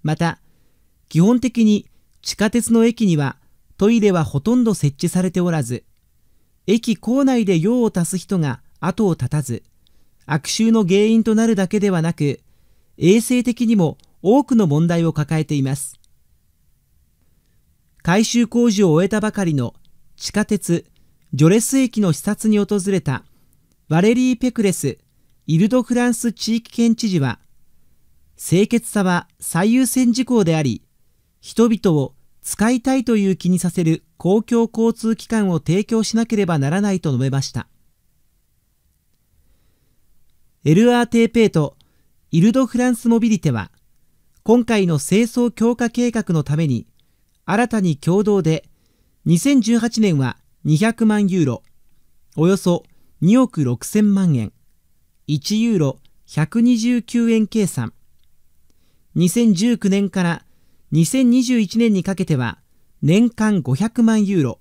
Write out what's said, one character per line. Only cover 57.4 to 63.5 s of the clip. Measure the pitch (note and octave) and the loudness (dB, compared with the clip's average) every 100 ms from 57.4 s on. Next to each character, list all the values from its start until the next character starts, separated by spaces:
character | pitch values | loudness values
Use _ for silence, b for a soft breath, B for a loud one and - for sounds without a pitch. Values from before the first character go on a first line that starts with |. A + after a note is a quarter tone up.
| G#3+ | 0
計 | A3 F#3+ | -2 -2
算、 | - A#2 - _ _ _ _ _ _ _ _ _ _ _ | -4 -8 -10 _ _ _ _ _ _ _ _ _ _ _
二 | - F3 | -2 0
千 | A#3+ A#3 | 2 2
十 | F3 A3+ A#3 | 2 0 0
九 | G3+ | 0
年 | G3 G3+ | -2 -2
か | G3 | -2
ら | F3 E3 _ _ _ _ _ | -4 -4 _ _ _ _ _
二 | D3+ E3 | -2 0
千 | C4 B3 | 2 2
二 | B3 | 2
十 | A#3+ B3 | 2 0
一 | G3+ A3 | 0 0
年 | A#3 | 0
に | G3 | 0
か | E3+ G3 | -2 -6
け | F#3 | -2
て | D3 | -2
は、 | A#2+ - _ _ _ _ | -4 -8 _ _ _ _
年 | C#3+ F3+ A#3+ | 0 2 2
間 | - G#3+ | 0 -2